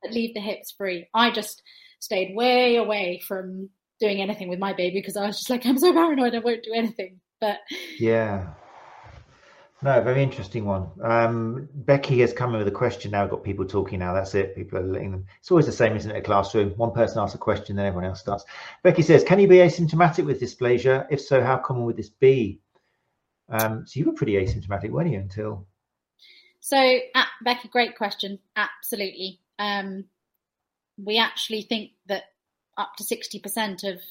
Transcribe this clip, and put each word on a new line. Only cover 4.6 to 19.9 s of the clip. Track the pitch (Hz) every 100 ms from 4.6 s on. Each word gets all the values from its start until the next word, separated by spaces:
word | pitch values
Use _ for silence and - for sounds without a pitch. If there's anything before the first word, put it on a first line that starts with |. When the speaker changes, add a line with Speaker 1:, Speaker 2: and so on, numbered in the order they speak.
| 196
Speaker 1:
baby | 185 180 190
'cause | 196 196
I | 202
was | 202
just | -
like, | 247 240
"I'm | 254
so | 349
paranoid, | 330 339 277 247
I | 233
won't | 233 233
do | 226
anything." | 226 226 - 185 185 _ _
But | 214 202 - 294 - -
Speaker 2:
Yeah. | 113 113 110 98 90 73 - - - - - - - _ _ _ _ _
No, | 135 127
very | 110 131
interesting | 135 - 101 117
one. | 101 95 90 -
Um, | 117 117 113 117 113 127 151
Becky | 143 127 139 - 123
has | 120
come | - 123
in | 113
with | 101
a |
question | 98 120 - 104
now. | 101
We've | 98
got | -
people | 104 95 95
talking | 104 90 95
now. | 90
That's | 92 95
it. | 101 92
People | - - 95
are |
letting | 92 98 101
them. | 95 95 -
It's | -
always | 175 113
the |
same, | 101 113
isn't | 107 101
it, | 104
a |
classroom? | - 101 98 110 101 95
One | 113
person | 117 113 113
asks | 101
a | -
question, | - 98 - 101
then |
everyone | 101 90 92
else | 95
starts. | - 101 - - - -
Becky | 180 170
says, | 160 160
"Can | - 190
you | 196
be | 180
asymptomatic | 175 - 160